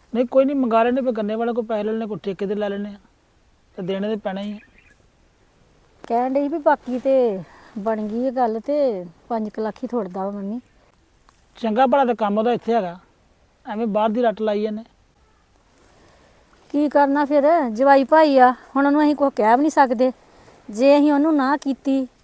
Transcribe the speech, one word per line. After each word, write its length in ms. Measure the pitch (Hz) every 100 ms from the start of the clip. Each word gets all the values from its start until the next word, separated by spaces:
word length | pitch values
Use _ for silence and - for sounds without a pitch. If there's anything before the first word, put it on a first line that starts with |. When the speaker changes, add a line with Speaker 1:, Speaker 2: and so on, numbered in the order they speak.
| _
Speaker 1:
ਨਹੀਂ, 120 | 220 254
ਕੋਈ 180 | 269
ਨਹੀਂ, 120 | 269 285
ਮੰਗਾ 260 | 247 226
ਲੈਣੇ 180 | 233 254
ਫਿਰ 120 | 254
ਗੰਨੇ 220 | 226 208
ਵਾਲੇ 180 | 220 233
ਕੋਈ 120 | 240
ਪੈਸੇ 180 | 220 220
ਲੈ 100 | 208
ਲੈਣੇ, 140 | 226 220
ਕੋਈ 120 | 202
ਠੇਕੇ 240 | 202 185 196
ਤੇ 80 |
ਲੈ 140 | 208 208
ਲੈਣੇ 260 | 202 208
ਆ, 40 | 202 _ _ _ _ _ _ _ -
ਤੇ 60 |
ਦੇਣੇ 260 | 180 190 208
ਤੇ 80 | 220
ਪੈਣੇ 260 | 202 190
ਹੀ 100 | 208
ਆ। 60 | 208 - _ _ _ _ _ _ _ _ _ _ _ _ _ -
Speaker 2:
ਕਹਿਣ 240 | 233 254
ਡਈ 160 | 269 285
ਵੀ 100 | 330
ਬਾਕੀ 400 | 302 285 - 247
ਤੇ 440 | 269 269 240 190 165 - - 220
ਬਣ 240 | 202 214
ਗਈ 240 | 214 226 262
ਇਹ 60 |
ਗੱਲ 280 | 247 240 220
ਤੇ 440 | 220 294 277 196 175 - -
ਪੰਜ 200 | 233 214
ਕੁ 140 | -
ਲੱਖ 200 | 220 -
ਹੀ 60 | 247
ਥੁੜਦਾ 360 | 240 190 190
ਵਾ 60 | 196
ਮੰਮੀ। 300 | 202 196 240 - _ _ _ _ _ _ _ _ -
Speaker 1:
ਚੰਗਾ 300 | 226 214 262
ਭਲਾ 180 | 277
ਤਾਂ 100 | 254
ਕੰਮ 240 | 220 208 202
ਉਹਦਾ 140 | 226
ਇੱਥੇ 220 | 226 -
ਹੈਗਾ, 240 | 233 180 180 _ _ _ _ _ _ 269
ਐਵੇਂ 200 | 214 233
ਬਾਹਰ 220 | 208 220
ਦੀ 140 | 214
ਰੱਟ 180 | 233 208
ਲਾਈ 240 | 220 208
ਇਹਨੇ। 200 | 214 214 233 _ _ _ _ _ _ _ _ _ _ _ _ _ _ _ _ _ _
Speaker 2:
ਕੀ 180 | 285 294
ਕਰਨਾ 360 | 285 277 285
ਫਿਰ, 440 | 277 294 277 339 254
ਜਵਾਈ 340 | 214 277 277
ਭਾਈ 340 | 262 311 311 269
ਆ, 120 | 254 247 - 262
ਹੁਣ 100 | 285
ਉਹਨੂੰ 160 | 285
ਅਸੀਂ 140 | 302 294
ਕੁਛ 160 | 277 -
ਕਹਿ 200 | 214 247
ਵੀ 40 |
ਨਹੀਂ 100 | 302
ਸਕਦੇ। 420 | 302 269 226 254 - _ - - - -
ਜੇ 280 | 208 269 285
ਅਸੀਂ 140 | 294
ਉਹਨੂੰ 240 | 285 311 302
ਨਾ 200 | 262 294
ਕੀਤੀ 520 | 277 262 - 269 254 _